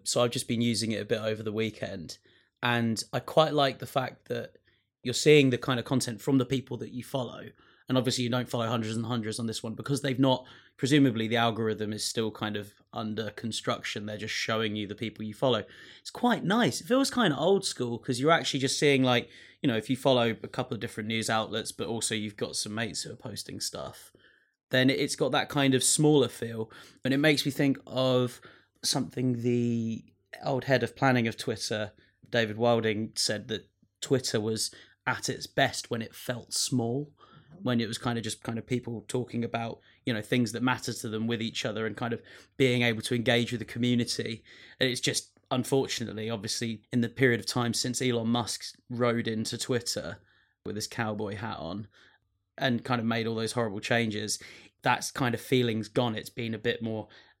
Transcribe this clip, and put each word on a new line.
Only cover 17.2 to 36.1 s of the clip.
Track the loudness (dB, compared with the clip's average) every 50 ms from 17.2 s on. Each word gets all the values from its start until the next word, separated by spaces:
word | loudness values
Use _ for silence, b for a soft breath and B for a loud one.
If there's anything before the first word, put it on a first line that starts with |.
| 2 2 2
of | 2
old | 4 4 4 4 2
school | 0 -4 -4 -4 -4 -4 -4
'cause | -2 -2 -2 2
you're | 4 4
actually | 4 4 4 0 -2 0
just | 0 0 0 2
seeing, | 4 4 6 6 6
like, | 4 4 4 2 B B B B B B B
you | B 2
know, | 2
if | 2 0 0
you | -2 0
follow | 4 4 4 4 4 2
a | 0 -2 -6 -10
couple | -6 -6 -6 -4 -6
of | -8
different | -8 -8 -8 -8 -6 -4
news | -2 -2 0 0
outlets, | 0 0 0 0 -4 -6 -6 -6 -8
but | -8 -6 -4
also | -4 -4 -2 -2 -2
you've | -2 -4 -4 -6 -6
got | -6 -6 -4
some | -6 -6 -4 -4
mates | -4 -4 -4 -4 -6
who | -8 -8
are | -10 -12
posting | -12 -12 -10 -12 -12 -10 -10 -8
stuff, | -8 -8 -6 -8 -10 -10 -12 -14 -20 -20 _ b b b b b b b b b _ 0
then | 4 4 6 6
it's | 4 4 2 -2 0 0
got | 0 0 0
that | 0 -2 0
kind | 2 4 4 6 6
of | 4 4
smaller | 4 4 6 6 6 8 6 6 4
feel. | 0 -6 -8 -6 -6 -6 -8 -8 B B B B B B B
And | 0 2
it | 4
makes | 4 4 4 4 2
me | 0
think | 0 2 2 2 2 0 -2
of | -8 -2 0 2 4 4 4 2 2 -2 -8 B B B B B B B _ -2
something | 0 0 0 -2 -4 -4 -2 0 0 0 0
the | 0 2 2 2 2 2 0 0 0 -2 -4 -6 -10 _ _ _ _ _ -16 -8 -4
old | -2 -2 -2 0
head | 2 2 2
of | 2 0 -2
planning | 2 4 4 4 4 4 0
of | -2
Twitter, | -4 -4 -4 -4 -4 -4 -4 -4 -4 -4 -6 -10 b b b b b b -4
David | 0 0 0 0 0 0
Wilding, | 2 4 4 4 4 2 0 0 -2 -4 -4
said, | -2 -2 -2 -2 -2 -4 -6
that | -6 -6 -8 _ _ _ _ _ _ -10
Twitter | -2 0 0 2 2 0 -2 0
was | 0 0 -2 -2 -4 -4 B B B B B B -4
at | -4 -4 -2 -2 -6
its | -6 -6 -8
best | -6 0 2 2 2 0 -4 -6 -6
when | -6 -6
it | -6 -8